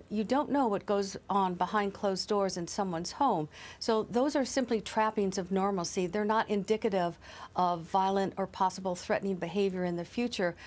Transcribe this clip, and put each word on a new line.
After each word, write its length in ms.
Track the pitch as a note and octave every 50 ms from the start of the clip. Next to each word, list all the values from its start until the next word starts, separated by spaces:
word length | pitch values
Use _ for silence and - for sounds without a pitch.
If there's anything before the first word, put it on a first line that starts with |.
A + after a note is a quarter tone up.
| - -
you 140 | - A3 G#3
don't 280 | - B3+ D4 D4 -
know 160 | C4 C#4+ C4
what 180 | A3 G3+ F#3+ -
goes 320 | - G3+ G3+ G3 G3 - - - -
on 240 | F#3+ G3+ F#3+ F#3 F3+
behind 400 | F3+ F3+ F3+ G#3+ G#3+ G3+ G3 G3
closed 340 | - G#3+ G3 F#3+ F#3 - -
doors 280 | G#3+ G3+ G3 F#3+ -
in 100 | F3+ E3+
someone's 440 | - - G#3+ G3 F#3 E3+ D#3+ F3 -
home. 380 | - - C#4+ B3+ G3 D#3+ D3+ - - - - - - -
So 240 | - A#3+ A3 A3 - -
those 240 | F#3+ A#3+ C4+ D4+ D4
are 100 | C#4+ B3+
simply 360 | - - C#4 B3+ - A#3 G#3
trappings 580 | - - - A3 A3 A3 G#3+ G#3+ G3 F#3+ F#3 G3
of 120 | F3 E3+
normalcy. 540 | F#3+ F#3+ G3 G3+ G3 F3+ E3+ - - F#3+ F3+
They're 180 | E3 F#3+ G#3 G#3
not 240 | G#3 G#3+ A3+ -
indicative 680 | - G#3+ G3+ F3+ - A3 G#3+ - G#3+ G3 F#3 F3 F3 E3+ - - - - - - - -
of 260 | - F3+ F3 F3 E3
violent 540 | D#3+ - - F#3+ F#3+ F#3+ G3 G3 G3 F#3+ -
or 80 | - F#3+
possible 500 | - - - F#3+ F#3 - F#3+ F#3 F#3 F3+
threatening 400 | - - - G3+ - G3 G3 F#3+
behavior 480 | F3+ F3+ E3+ E3+ G#3 G3 G3 F#3 F#3 F3+
in 140 | F3 E3+
the 80 | F3 E3+
future. 500 | - - A#3+ A#3+ A#3+ - - F#3 E3+ - - -